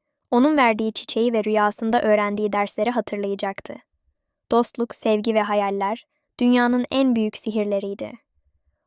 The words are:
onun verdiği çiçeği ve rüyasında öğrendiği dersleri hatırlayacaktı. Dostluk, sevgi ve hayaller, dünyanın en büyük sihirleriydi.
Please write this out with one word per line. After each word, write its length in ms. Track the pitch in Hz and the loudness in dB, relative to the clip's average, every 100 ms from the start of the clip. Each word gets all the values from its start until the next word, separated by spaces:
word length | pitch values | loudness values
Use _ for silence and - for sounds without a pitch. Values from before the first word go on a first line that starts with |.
| _ _ - | _ _ -2
onun 260 | 240 294 294 | 2 4 4
verdiği 360 | 240 214 220 | 4 2 -2
çiçeği 400 | - - 220 240 | -6 -4 0 0
ve 120 | 226 | 0
rüyasında 580 | 214 214 208 - 226 240 | 0 2 0 0 0 0
öğrendiği 500 | 220 208 208 202 208 | 4 2 2 -2 -2
dersleri 380 | 208 202 - 214 | -2 -2 -2 -2
hatırlayacaktı. 880 | 240 - 208 202 196 196 196 - - _ _ _ _ _ _ - | -2 -4 -4 -4 -4 -6 -6 -12 -16 _ _ _ _ _ _ -2
Dostluk, 440 | 233 240 - 233 | 0 0 -2 -6
sevgi 400 | - 226 214 220 | -2 0 0 2
ve 80 | 214 | 0
hayaller, 640 | 208 208 202 196 196 233 _ _ _ - | 0 0 0 -2 -4 -4 _ _ _ 0
dünyanın 460 | 240 247 240 247 240 | 2 4 4 0 0
en 260 | 262 269 233 | 0 2 2
büyük 200 | 214 - | -2 -4
sihirleriydi. 760 | 220 214 208 196 196 202 214 233 _ _ _ _ _ _ | -6 -4 -2 -2 -4 -8 -12 -14 _ _ _ _ _ _